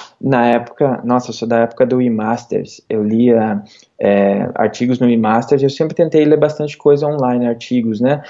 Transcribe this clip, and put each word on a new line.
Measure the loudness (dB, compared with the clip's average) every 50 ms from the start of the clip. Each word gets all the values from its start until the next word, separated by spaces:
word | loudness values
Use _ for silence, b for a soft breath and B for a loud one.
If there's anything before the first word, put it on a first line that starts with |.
| B B B B
na | -4 0 0 2 2 2
época, | 2 0 -2 -4 -4 -2 -2 0 -2 -2 -2
nossa, | -2 -2 -2 -2 -4
eu | -8
sou | -8 -4 -2
da | 0 0
época | 0 0 0 0 0
do | 0 2 0
eMasters, | 0 0 0 -2 -2 -4 -4 -6 -6 -6 -6 -6 -6 -8 -14 -16 -10 -6
eu | -4 -2
lia, | -2 0 2 2 4 4 4 4 2 0 -2 -4 -6 B B B B B _ -2
é, | 0 2 2 4 2 2 2 0 -2 -4 -4
artigos | -2 -2 -2 -2 -2 -2 -2 0 0
no | 2 2
eMasters, | 2 2 2 2 0 0 0 0 0 2 2
eu | 0
sempre | 0 -2 -4 -2 -2
tentei | 0 0 2 2 2 4
ler | 4 4 4
bastante | 2 0 0 -2 -6 -8 -6 -2
coisa | 2 2 2 4 2 -2
online, | -2 -2 -2 0 0 0 0 -2
artigos, | -2 -4 -6 -4 -2 -2 0 -2 -2 0
né, | 0 0 0 -2 B